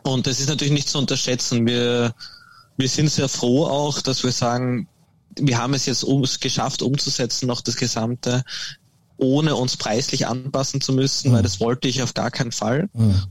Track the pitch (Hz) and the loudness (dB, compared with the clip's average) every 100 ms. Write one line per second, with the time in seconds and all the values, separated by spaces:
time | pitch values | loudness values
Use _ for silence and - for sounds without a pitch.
0 | 139 131 135 123 139 151 143 147 - 147 | -2 0 0 -2 -2 0 2 0 0 -2
1 | 127 135 - 127 - 120 117 120 120 120 | 0 0 0 -2 0 2 2 2 2 2
2 | 120 - - - - - _ - 131 - | 0 -2 -14 -20 -20 -20 _ -2 0 2
3 | 151 - 135 - 120 135 165 143 147 139 | 2 2 -2 0 2 4 2 0 0 -2
4 | 135 123 127 - 120 120 127 123 - _ | -2 -2 -2 0 0 0 0 -2 -6 _
5 | _ _ _ - 143 120 123 139 139 120 | _ _ _ 0 2 2 0 0 0 -2
6 | 147 135 120 - 127 - 123 - 147 139 | 2 2 2 -2 -2 -2 -2 -2 -2 0
7 | 139 131 117 - 127 120 - 117 120 117 | -2 -2 -2 -2 -2 -2 -4 -2 -2 -2
8 | 113 123 123 127 - - - - _ _ | -4 -2 -2 -2 -2 -8 -12 -14 _ _
9 | _ - 131 143 156 120 127 - 113 110 | _ -2 2 4 2 2 -2 -2 -2 -2
10 | - 131 - 127 139 135 135 139 - 131 | 0 -2 -2 -4 -4 -2 -2 -2 0 2
11 | 131 - - 117 98 95 117 123 131 123 | 2 2 4 4 4 0 0 0 -2 -2
12 | 117 - 117 - 120 - 107 139 202 113 | -2 -2 -4 -4 -4 -4 0 0 -2 2
13 | 110 95 95 | 4 4 0